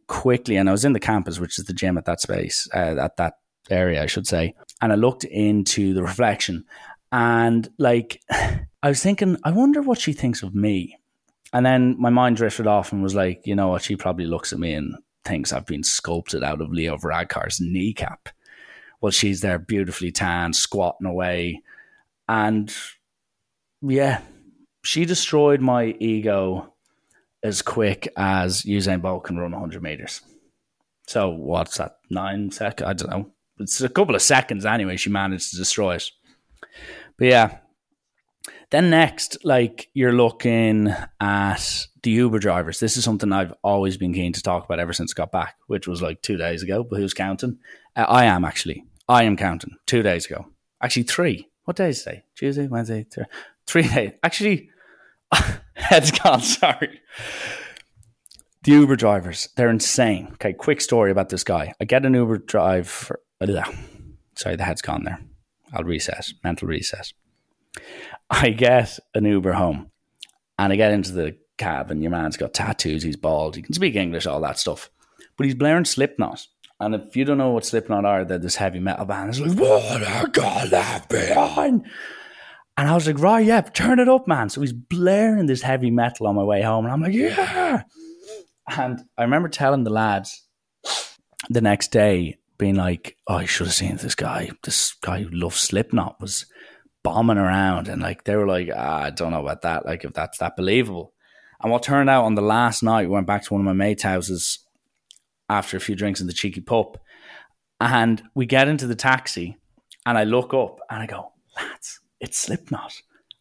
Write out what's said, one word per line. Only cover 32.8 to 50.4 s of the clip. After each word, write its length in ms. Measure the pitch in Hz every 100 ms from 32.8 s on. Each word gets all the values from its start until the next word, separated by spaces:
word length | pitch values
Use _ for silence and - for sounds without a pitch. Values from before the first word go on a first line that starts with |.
I 120 | -
don't 180 | 95 -
know. 200 | 95 101 _ _ -
It's 200 | 104 -
a 100 | 127
couple 260 | - 196 107
of 80 |
seconds 420 | - 135 - 104 107
anyway, 320 | 113 95 92
she 140 | 104
managed 400 | 101 98 92 -
to 60 | 90
destroy 380 | 92 - 98 87
it. 140 | - - _ _ _ _ - - - - - -
But 100 | 127
yeah. 300 | 123 110 - _ _ _ _ _ _ _ _ - - -
Then 180 | 147 175
next, 480 | 165 147 - - - -
like, 420 | 127 120 - -
you're 200 | 139 123
looking 800 | 120 117 - 120 113 113 110 104 98 - -
at 640 | 101 101 98 92 - - - _
the 80 | 117
Uber 300 | 110 123 110
drivers. 400 | 98 87 82 82
This 180 | 113 127
is 60 |
something 280 | 117 107 104
I've 220 | 98 90 -
always 340 | 101 101 98 92
been 180 | 90 90
keen 180 | 87
to 80 | 87
talk 240 | 95 90 -
about 140 | 85
ever 140 | 85
since 200 | 87 82
I 20 | -
got 160 | 78
back, 260 | 92 80 - -
which 200 | 101 -
was, 140 | 85
like, 220 | 85 80
two 140 | - 95
days 260 | 85 85
ago, 200 | 92 101
but 140 | 120 104
who's 160 | 98
counting? 460 | - 95 98 123 120 - - _ 123
Uh, 120 | 117
I 160 | 123 117
am, 180 | 90
actually. 400 | 82 - 82 73 - _ -
I 160 | 123
am 140 | 113 98
counting. 400 | 98 85 - - -
Two 160 | 123
days 240 | 104 85 -
ago. 220 | -